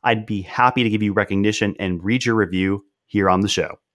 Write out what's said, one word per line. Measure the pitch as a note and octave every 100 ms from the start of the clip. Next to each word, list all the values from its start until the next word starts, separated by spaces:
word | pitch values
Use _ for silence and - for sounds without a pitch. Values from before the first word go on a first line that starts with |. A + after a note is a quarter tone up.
I'd | B2+ A#2 G#2+
be | G#2
happy | F2+ - B2 B2+
to | A#2
give | G#2+
you | G#2
recognition | G2 G2+ G2 G#2 G#2 G#2 -
and | F#2+ F2
read | F#2+ B2
your | A#2+ A2+
review | F#2+ F#2 F#2+ G2+ _ _ _
here | G2+ G2
on | F#2
the | F#2+
show. | - D#2 - _